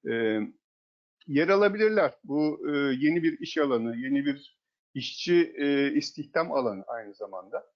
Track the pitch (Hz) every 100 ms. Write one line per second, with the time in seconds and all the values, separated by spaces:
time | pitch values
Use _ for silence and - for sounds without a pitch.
0 | - 113 113 110 104 - _ _ _ _
1 | _ _ - 139 170 196 202 208 214 214
2 | 147 - - 143 151 147 147 147 143 131
3 | 151 170 160 147 - 160 143 120 113 117
4 | 131 139 143 139 - _ _ _ _ 139
5 | 120 - 170 175 170 - 143 139 139 147
6 | - - 147 165 165 139 120 98 - 117
7 | 107 101 101 92 92 - -